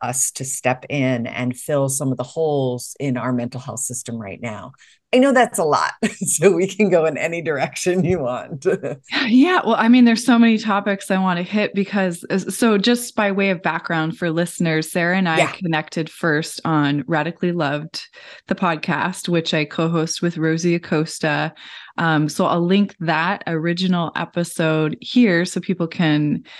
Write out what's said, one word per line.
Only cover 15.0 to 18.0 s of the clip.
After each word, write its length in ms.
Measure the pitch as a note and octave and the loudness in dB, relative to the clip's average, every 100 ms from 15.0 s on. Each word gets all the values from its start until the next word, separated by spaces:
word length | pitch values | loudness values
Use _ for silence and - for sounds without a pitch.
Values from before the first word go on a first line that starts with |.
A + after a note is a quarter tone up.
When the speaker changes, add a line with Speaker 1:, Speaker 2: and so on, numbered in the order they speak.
| E3+ F#3 | 0 2
Speaker 2:
and 120 | F3 | 2
I 80 | D#3+ | 2
Speaker 1:
Yeah. 140 | D#3+ | 0
Speaker 2:
connected 580 | - F3 D#3 D#3 F3 D#3 | -2 -2 -2 -2 -6 -6
first 520 | - E3+ D3+ D#3+ - E3 | -2 0 0 -2 -6 0
on 380 | D#3 C#3+ D3 E3+ | 2 2 0 0
Radically 440 | D#3+ D#3+ E3+ F3+ | 0 -2 -2 -2
Loved, 500 | F3 C#3+ D3 D#3+ - | 0 -2 -2 -6 -12